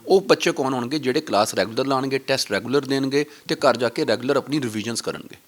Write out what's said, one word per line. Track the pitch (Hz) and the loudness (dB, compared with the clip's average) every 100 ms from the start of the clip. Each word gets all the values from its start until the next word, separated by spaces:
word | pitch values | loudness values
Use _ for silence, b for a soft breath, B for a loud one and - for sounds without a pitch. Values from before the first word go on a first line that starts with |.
| - | 2
ਉਹ | 381 | 2
ਬੱਚੇ | - 156 175 | 6 2 2
ਕੌਣ | 160 131 | 0 -2
ਹੋਣਗੇ? | 131 120 156 | -2 -2 -2
ਜਿਹੜੇ | 127 139 | 0 -2
ਕਲਾਸ | 156 101 110 - | 0 2 2 0
ਰੈਗੂਲਰ | 95 113 135 | -2 -2 0
ਲਾਉਣਗੇ, | 135 135 135 | 0 0 -4
ਟੈਸਟ | 135 131 - | -2 -2 0
ਰੈਗੂਲਰ | 98 120 139 131 | -4 0 -2 0
ਦੇਣਗੇ | 139 135 139 147 B - | -2 0 -2 -2 B -8
ਤੇ | 160 | 2
ਘਰ | 135 117 | 4 4
ਜਾ | 120 | 0
ਕੇ | - 135 | 0 0
ਰੈਗੂਲਰ | 107 123 139 | 0 2 0
ਆਪਣੀ | 123 147 | 0 -2
ਰਿਵੀਜ਼ਨਸ | 123 107 107 113 | -2 -4 -6 -6
ਕਰਨਗੇ। | - 76 - - | -6 -8 -14 -20